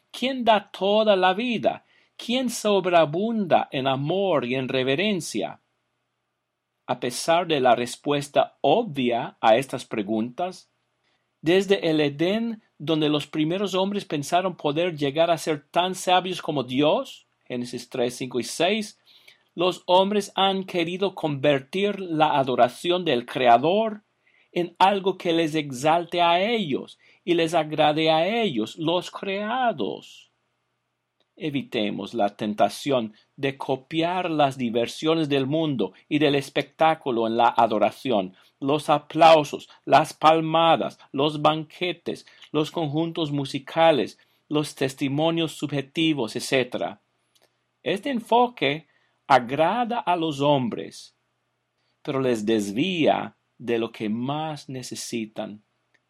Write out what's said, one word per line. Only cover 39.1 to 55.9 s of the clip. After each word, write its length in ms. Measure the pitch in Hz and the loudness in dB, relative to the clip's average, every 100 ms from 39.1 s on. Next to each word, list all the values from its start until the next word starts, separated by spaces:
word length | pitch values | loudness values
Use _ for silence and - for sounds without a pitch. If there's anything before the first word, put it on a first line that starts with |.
| 156 165 160 143 - - - | 6 8 8 6 -6 -14 -14
las 300 | - 139 156 | 4 4 4
palmadas, 880 | - 156 165 160 160 165 160 - - - | 2 4 4 4 2 4 4 0 -8 -8
los 320 | 131 151 151 | -2 -2 2
banquetes, 840 | 151 156 156 - 180 170 - 78 - - - | 0 0 -4 -8 -8 -6 -8 -10 -12 -20 -6
los 180 | 151 151 | -4 -2
conjuntos 640 | 175 151 151 165 165 151 | -4 -4 -2 -2 -4 -4
musicales, 880 | 143 135 139 135 165 165 143 95 - _ _ - | -4 -4 -8 -4 4 4 4 0 -8 _ _ -4
los 280 | 147 147 - | -2 -2 -4
testimonios 760 | 135 - 143 139 165 165 160 | -6 -4 -4 0 0 0 -4
subjetivos, 840 | - 147 147 139 - 160 143 110 120 | -6 -6 -6 -4 -2 0 0 -4 -6
etcétera. 640 | - 135 120 95 85 104 _ _ _ _ _ _ _ _ | 0 0 0 -4 -6 -8 _ _ _ _ _ _ _ _
Este 280 | - 196 285 | -6 -4 -4
enfoque 760 | 240 - 233 247 - 135 151 - _ _ _ - | -6 0 2 2 0 -2 -2 -8 _ _ _ 2
agrada 680 | 131 120 139 165 226 233 240 | 2 2 0 0 0 -2 -4
a 180 | - 180 | -2 -2
los 240 | 160 139 | -2 0
hombres, 720 | 143 139 120 92 85 - - _ _ _ _ _ _ _ _ _ | 2 2 0 -4 -10 -14 -20 _ _ _ _ _ _ _ _ _
pero 160 | - 135 | -6 -2
les 280 | 131 117 104 | 0 0 2
desvía 920 | 113 101 101 180 175 120 98 107 - _ - | 0 0 -2 -2 2 2 2 -2 -12 _ -12
de 200 | 117 117 | -4 -2
lo 140 | 113 | -4
que 160 | - 107 | -6 -6
más 640 | 113 123 151 156 147 - | -4 -4 -6 -8 -10 -12
necesitan, 920 | 131 123 107 - 120 107 - 101 107 _ _ _ | -14 -12 -12 -8 -8 -8 -10 -12 -12 _ _ _